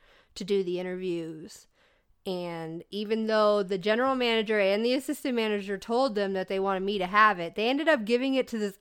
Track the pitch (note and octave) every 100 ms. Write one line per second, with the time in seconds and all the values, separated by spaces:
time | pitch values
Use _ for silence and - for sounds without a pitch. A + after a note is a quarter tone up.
0 | _ _ _ - F#3+ G3+ F#3 F3+ F3+ F3+
1 | F#3 E3+ E3 D#3+ D#3 - - _ _ _
2 | _ _ - F3+ F3 E3+ D#3+ E3 - G3
3 | G#3 A3 A3 A3 G#3 G#3 F#3+ G3 G3+ A3
4 | C4 C4 B3 A3+ G#3+ G#3+ G3 G3+ A#3 B3+
5 | C4 C#4+ D4 A#3+ A3 G#3 G3 G3 - A#3
6 | C4+ G#3 G3 F#3+ F#3 F#3+ G3 F#3+ F#3+ G#3
7 | F3+ G#3 G#3+ F#3+ E3+ F#3 A3 C#4 D#4+ D4+
8 | G#3 A#3+ C4 C4+ B3 A3+ G#3 -